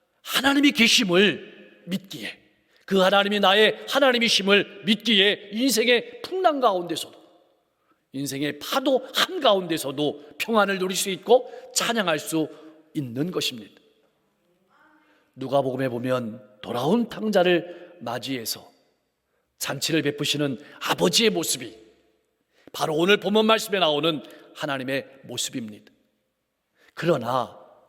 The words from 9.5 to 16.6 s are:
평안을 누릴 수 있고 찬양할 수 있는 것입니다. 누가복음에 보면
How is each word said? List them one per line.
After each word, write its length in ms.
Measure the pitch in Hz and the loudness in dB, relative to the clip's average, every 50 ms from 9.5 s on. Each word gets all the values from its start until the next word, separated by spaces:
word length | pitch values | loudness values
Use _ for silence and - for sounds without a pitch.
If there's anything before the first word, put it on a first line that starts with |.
| 202 190 185 165 165 151 - 139 135 139 151 139 - - - - - - | 2 2 0 -4 -6 -6 -6 -6 -4 -2 -2 -2 -4 -6 -16 -20 -12 -10
평안을 400 | - - 226 214 202 196 196 185 | -6 0 2 2 2 2 0 -2
누릴 180 | 185 185 190 | -4 -4 -4
수 140 | 170 - 196 | -4 -4 -4
있고 400 | 185 - - 190 240 254 - - - - - - - | -6 -6 4 4 4 4 4 -2 -14 -18 -18 -6 -4
찬양할 420 | - 180 - 233 233 190 175 156 | -4 -2 0 -2 0 0 0 -2
수 320 | 151 - - 160 160 151 - - - - - - - _ _ - | -2 -4 -4 -2 -2 -4 -4 -8 -18 -20 -20 -20 -20 _ _ -8
있는 340 | 156 139 123 113 127 156 185 | -8 -8 -6 -4 -4 -4 -4
것입니다. 500 | 160 151 - - 131 117 98 - _ _ _ _ _ _ _ _ _ _ _ _ _ _ _ _ _ _ _ _ _ _ _ _ _ _ _ _ _ _ _ _ _ | -4 -4 -4 -4 -6 -8 -16 -20 _ _ _ _ _ _ _ _ _ _ _ _ _ _ _ _ _ _ _ _ _ _ _ _ _ _ _ _ _ _ _ _ _
누가복음에 540 | 127 135 127 131 139 131 135 127 131 135 131 | -12 -6 0 0 0 0 0 -2 -2 -4 -4
보면 540 | 117 120 120 127 127 127 117 107 110 - - _ _ _ | -4 -4 -2 -2 -2 -2 -2 -6 -10 -12 -18 _ _ _